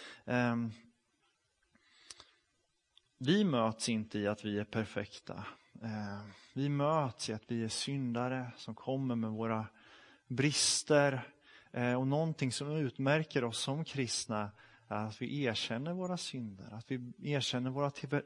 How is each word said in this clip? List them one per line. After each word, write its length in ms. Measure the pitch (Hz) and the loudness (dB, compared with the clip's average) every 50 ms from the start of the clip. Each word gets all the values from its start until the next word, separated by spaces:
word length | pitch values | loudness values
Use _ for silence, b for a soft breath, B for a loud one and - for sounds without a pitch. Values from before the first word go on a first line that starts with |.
| B B B B B | B B B B B
Ehm, 460 | 120 123 123 123 120 117 117 117 113 110 B B B _ _ _ _ _ _ _ _ _ _ _ _ _ _ _ _ _ B B B B B B B B B B B B B B B B B _ _ _ _ _ _ _ _ _ _ _ - | 0 2 4 4 4 2 2 0 -2 -4 B B B _ _ _ _ _ _ _ _ _ _ _ _ _ _ _ _ _ B B B B B B B B B B B B B B B B B _ _ _ _ _ _ _ _ _ _ _ -4
vi 260 | 127 131 185 208 208 | 2 4 6 6 6
möts 460 | 180 139 120 110 110 110 - - 123 | 6 6 6 4 4 2 0 -2 0
inte 300 | 117 110 107 - - 107 | 0 0 -2 -2 -2 0
i 80 | 101 101 | 2 2
att 180 | 107 - - | 0 0 -2
vi 140 | 107 104 104 | -2 0 0
är 40 | 104 | -2
perfekta. 840 | - - 113 107 - - 104 104 - - - - - - 104 104 B B B B B B - 113 | 0 0 -2 -2 -2 -2 -6 -6 -6 -8 -16 -12 -12 -12 -10 -10 B B B B B B -10 -8
Ehm, 480 | 113 107 107 104 101 101 101 107 104 98 B B B B | -6 -6 -4 -6 -6 -8 -10 -10 -14 -16 B B B B
vi 160 | 131 139 143 | -2 0 0
möts 600 | 143 143 143 151 160 160 143 123 - - - - | 2 2 2 2 2 2 2 0 -2 -6 -6 -4
i 40 | 110 | -4
att 100 | 107 - - | -6 -4 -4
vi 160 | 120 117 113 | -2 -2 -2
är 60 | 110 | -2
syndare 840 | - - - 139 139 139 131 123 117 120 123 127 131 131 127 120 - - | -2 -4 -4 -4 -2 -2 -2 0 0 0 0 0 -2 -4 -6 -8 -10 -12
som 180 | - - 113 | -12 -12 -12
kommer 400 | - - 127 135 135 135 127 120 | -10 -4 -2 -2 0 0 0 0
med 160 | 117 113 110 | 0 0 -2
våra 360 | 110 110 113 113 113 110 110 - - B B B B B B B B B B B | -2 -2 0 0 0 0 -2 -4 -10 B B B B B B B B B B B
brister. 1000 | 127 117 135 151 143 - - - - - - - 151 147 143 143 135 127 117 - - _ B B B B B B | 0 2 2 4 4 4 2 2 2 2 4 6 6 8 8 6 4 2 -4 -8 -14 _ B B B B B B
Ehm, 280 | B 123 123 123 123 127 | B 0 2 2 2 2
och 80 | 131 135 | 2 2
någonting 440 | 139 151 165 160 151 - 143 127 | 2 2 2 0 0 0 0 0
som 200 | 113 - 143 147 | 0 -2 -4 -2
utmärker 720 | 151 160 147 123 - - 135 135 147 156 156 - - 139 120 | 0 0 0 0 0 0 4 4 4 4 4 2 0 2 2
oss 160 | 117 113 - | 2 0 -2
som 260 | - 139 139 156 156 | -2 -2 -2 -2 -4
kristna 680 | - - 139 127 110 - - - - 110 107 104 104 - B B B B B B B | -4 -2 -2 -2 -2 -2 -4 -4 -2 -2 -2 -2 -2 -6 B B B B B B B
är 160 | 107 104 110 | -4 -2 -2
att 160 | 110 107 - | -4 -4 -6
vi 220 | 123 120 131 147 139 | -6 -4 -2 0 2
erkänner 500 | 120 107 - - - 117 120 143 165 175 | 2 2 0 0 -2 -2 -2 -2 -2 -4
våra 240 | 185 185 180 180 170 | -4 -2 -2 -4 -4
synder, 560 | - - - 131 117 107 98 95 107 110 107 | -4 -6 -6 -6 -8 -8 -8 -12 -14 -12 -12
att 180 | 117 120 - | -10 -6 -4
vi 220 | 131 127 123 123 - - 180 | -4 -4 -4 -8 -12 -8 -4
erkänner 460 | 147 147 135 123 - - 123 127 131 | 0 0 0 0 0 0 0 0 0
våra 220 | 131 143 143 139 | 0 0 0 0
till-, 320 | - - - 135 143 143 - | -2 -4 -4 0 0 0 0